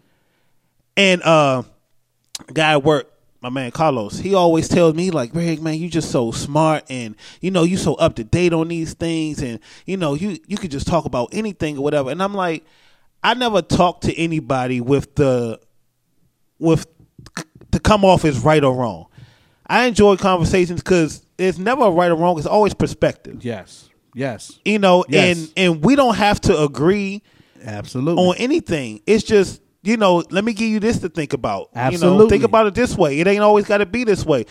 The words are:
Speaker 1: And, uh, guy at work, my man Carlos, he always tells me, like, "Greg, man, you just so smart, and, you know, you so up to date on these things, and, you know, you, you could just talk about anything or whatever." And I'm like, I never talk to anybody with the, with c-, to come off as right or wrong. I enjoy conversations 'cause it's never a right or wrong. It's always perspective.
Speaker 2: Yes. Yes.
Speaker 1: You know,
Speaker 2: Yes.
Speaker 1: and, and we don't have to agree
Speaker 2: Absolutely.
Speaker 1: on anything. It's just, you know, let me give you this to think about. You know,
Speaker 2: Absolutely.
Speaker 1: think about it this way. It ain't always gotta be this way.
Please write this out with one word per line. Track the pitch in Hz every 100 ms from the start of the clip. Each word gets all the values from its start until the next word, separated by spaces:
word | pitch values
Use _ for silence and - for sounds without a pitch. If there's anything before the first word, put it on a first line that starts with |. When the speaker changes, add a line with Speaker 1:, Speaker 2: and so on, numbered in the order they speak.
| _ _ _ _ _ _ _ _ _ 196
Speaker 1:
And, | 196 180
uh, | 160 156 143 131 - _ _ _ _ _ _ - -
guy | 135 156
at | 147
work, | 147 147 - _ _ _
my | 123
man | 135 123
Carlos, | 160 160 127 104 -
he | 185
always | 190 175 165 -
tells | 180 165
me, | 160 185
like, | 160 120
"Greg, | 165 170 156
man, | 160 156
you | 170
just | 160 -
so | 147 117
smart, | - 127 151 160 151 -
and, | 127 113 - - -
you | 180
know, | 185
you | 170 180
so | 170
up | 127 - -
to |
date | 110 170 180
on | 160 165
these | 170 151
things, | - 165 160 156 143
and, | 127 113 - - -
you | 190
know, | 156
you, | 147 208 170 -
you | 202
could | 175
just | 135 -
talk | 170 139
about | 127 123
anything | 202 220 - 156 143
or |
whatever." | 147 147 127
And | 160
I'm | 196
like, | 202 180 156 - _ _ _ _ _
I | 196
never | 247 240 202
talk | 151 - 180 -
to | 202
anybody | 147 165 156 120 131 127 127
with | 120 139 -
the, | - 139 123 117 110 _ _ _ _ _ _ _ _ _ _
with | 160 160 - _ _ - - -
c-, | - - -
to | -
come | - 208
off | 190 175 160
as | 127
right | 135 156
or | 139
wrong. | 127 120 85 - - - _ _ _ -
I | 202 247
enjoy | 190 202 185
conversations | 196 180 165 185 170 170
'cause | - 180 156 - _ -
it's | 185 165
never | 202 269
a | 214
right | 170 175
or | 160
wrong. | 175 160
It's | 151
always | 208 202
perspective. | - 139 - 156 - - -
Speaker 2:
Yes. | 120 107 - - _ _ _
Yes. | 113 135 101 - - 196
Speaker 1:
You | 214
know, | 190 180 170
Speaker 2:
Yes. | 185 180 170
Speaker 1:
and, | 160 185
and | 185 160
we | 180 285
don't | 247 190
have | 208 202
to | - 156
agree | 151 131 165 208 196 202 - _ _ -
Speaker 2:
Absolutely. | 113 104 - 127 147 170
Speaker 1:
on | 180 -
anything. | 247 330 - 156 120 107 -
It's | 214
just, | - 208 180 - _ _
you | 190 233
know, | 196 175 -
let | 185
me | 220
give | 208 226
you | 214
this | 220 -
to | 180
think | 170 143
about. | 135 117 98 -
You | 117
know, | 131
Speaker 2:
Absolutely. | 175 175 190 220
Speaker 1:
think | 202
about | - 226 214
it |
this | 196 247 -
way. | 156 139
It | 190
ain't | 202
always | 208 214 208
gotta | 202 196
be | 233
this | 226 185 156
way. | 135 107